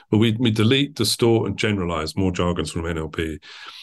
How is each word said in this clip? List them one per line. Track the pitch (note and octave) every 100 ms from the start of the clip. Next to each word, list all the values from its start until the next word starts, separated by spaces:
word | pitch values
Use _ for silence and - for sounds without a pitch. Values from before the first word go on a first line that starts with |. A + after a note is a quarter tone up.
| _
Well, | G#2+
we, | A2+
we | G#2+ A#2+
delete, | A2 G#2+ C3+ C#3+
distort, | D3+ A2+ - A#2 A2+ G2+
and | G#2
generalize, | A2 G2+ F2 E2 D#2 F#2+
more | F#2
jargons | F2 F2 E2+ D#2
from | E2+ E2
N | D#2+
L | D#2
P, | D#2+ D#2+ D2+ - - - -